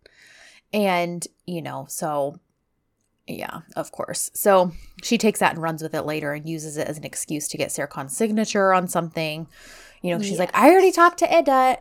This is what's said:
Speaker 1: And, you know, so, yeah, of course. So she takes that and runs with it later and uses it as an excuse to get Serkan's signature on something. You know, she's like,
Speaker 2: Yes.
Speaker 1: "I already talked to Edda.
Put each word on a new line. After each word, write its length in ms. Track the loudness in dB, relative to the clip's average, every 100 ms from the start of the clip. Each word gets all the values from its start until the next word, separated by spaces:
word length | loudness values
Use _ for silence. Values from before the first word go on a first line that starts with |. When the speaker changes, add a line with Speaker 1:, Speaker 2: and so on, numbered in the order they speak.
| _ _ -20 -20 -20 -20 _
Speaker 1:
And, 540 | -2 0 0 -2 -6 -12 _ -10
you 160 | -8
know, 240 | -8 -10 -12
so, 500 | -8 -4 -2 -2 -6 _ _ _ _ _ _ _ _ -14
yeah, 340 | -10 -10 -12 -12 -12
of 160 | -10
course. 380 | -10 -8 -8 -8
So 380 | -2 4 4 4 -2 -16 -14
she 160 | -2 0
takes 220 | 2 2
that 140 | 0
and 80 | 0
runs 200 | -4 -6
with 120 | -6
it 80 | -6
later 300 | -4 -4 -6
and 160 | -6 -8
uses 280 | -8 -8 -6
it 120 | -6
as 100 | -6
an 60 |
excuse 440 | -10 -10 -6 -6 -6
to 80 | -4
get 140 | -4
Serkan's 460 | -4 -6 -8 -8 -2
signature 560 | 0 0 0 2 2
on 140 | 2 0
something. 580 | -2 -4 -4 -6 -6 -12 -18 -20 -20 -20 _
You 120 | -4 -2
know, 60 |
she's 160 | -2 -2
like, 120 | 0
Speaker 2:
Yes. 100 | 6
Speaker 1:
"I 80 | 8
already 220 | 8 6
talked 260 | 6 4 4
to 140 | 2
Edda. 460 | 4 4 4 4 2